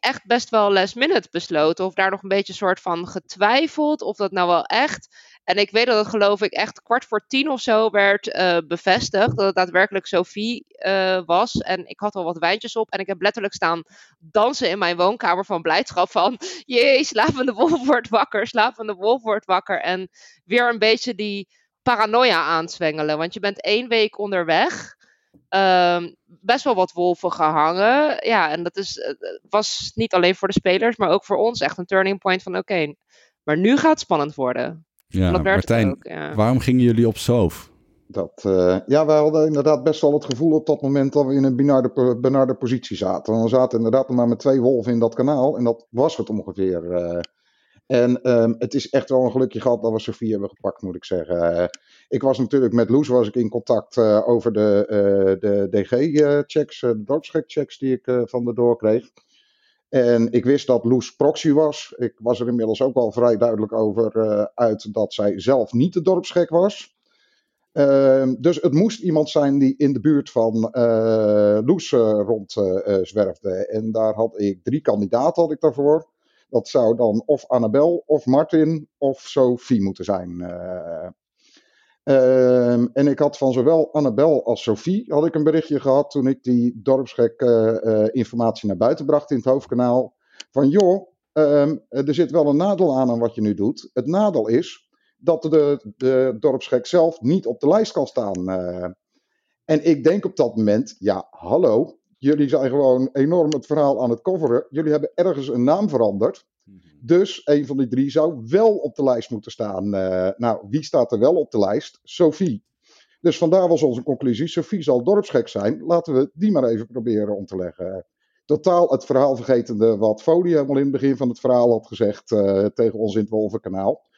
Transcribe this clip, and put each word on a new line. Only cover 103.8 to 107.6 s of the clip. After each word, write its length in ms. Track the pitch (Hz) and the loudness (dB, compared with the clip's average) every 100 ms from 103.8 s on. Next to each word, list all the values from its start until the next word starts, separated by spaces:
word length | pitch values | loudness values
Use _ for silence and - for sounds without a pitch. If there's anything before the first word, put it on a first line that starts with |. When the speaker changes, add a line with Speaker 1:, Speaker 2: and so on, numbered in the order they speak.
| 143 123 | 0 0
Speaker 3:
aan 80 | 123 | -2
het 100 | 117 | -2
coveren. 440 | - 185 147 120 - | -4 -2 0 0 -2
Jullie 200 | 139 156 | -4 -2
hebben 200 | 151 147 | -2 -2
ergens 340 | - 180 143 135 | -2 -2 -2 -4
een 160 | 123 | 0
naam 240 | 127 175 208 | 2 2 0
veranderd. 580 | 135 110 98 110 - _ _ | 0 0 0 -2 -4 _ _
Speaker 2:
Mhm. 140 | _ 92 _ _ | _ -20 _ _
Speaker 3:
Dus 400 | 120 175 196 - | 2 2 2 -4
een 220 | - 147 | 0 0